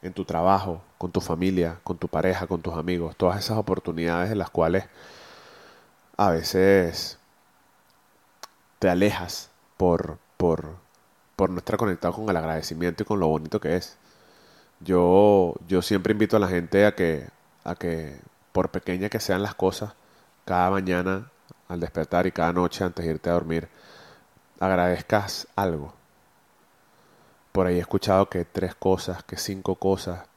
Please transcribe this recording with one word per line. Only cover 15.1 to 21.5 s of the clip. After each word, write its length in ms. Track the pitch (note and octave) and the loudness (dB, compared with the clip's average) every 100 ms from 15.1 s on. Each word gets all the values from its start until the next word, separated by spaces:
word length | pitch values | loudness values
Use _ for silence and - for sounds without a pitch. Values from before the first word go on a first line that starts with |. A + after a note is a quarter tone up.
| F#2+ G#2 G2+ F2 - E2+ | 8 8 6 4 -2 -2
yo 160 | F#2 | 0
siempre 300 | F2 G2+ F2+ | 2 -2 0
invito 240 | G#2+ G#2 A2 | 0 2 2
a 40 | |
la 80 | F#2+ | 2
gente 380 | F2+ E2+ G2 G#2 | 0 0 4 4
a 80 | |
que, 340 | - F2 D#2 C2 _ _ _ | 4 0 0 -6 _ _ _
a 100 | - | -10
que, 420 | F2+ F2 E2 D#2 C#2 - _ _ | -6 -6 -6 -8 -16 -20 _ _
por 180 | - F2+ | -2 -2
pequeña 380 | F#2+ - F2+ G2+ | -4 -6 -4 -4
que 120 | A2 | -4
sean 220 | - F#2 | -2 -2
las 120 | G2+ | -2
cosas, 400 | - F#2+ - G#2+ - _ _ _ _ | 0 -2 0 -12 -14 _ _ _ _
cada 260 | - F2+ F2+ | -2 2 2
mañana 600 | G2 F#2 F2+ F2+ F#2+ B2 _ _ | 0 0 -2 0 -4 -8 _ _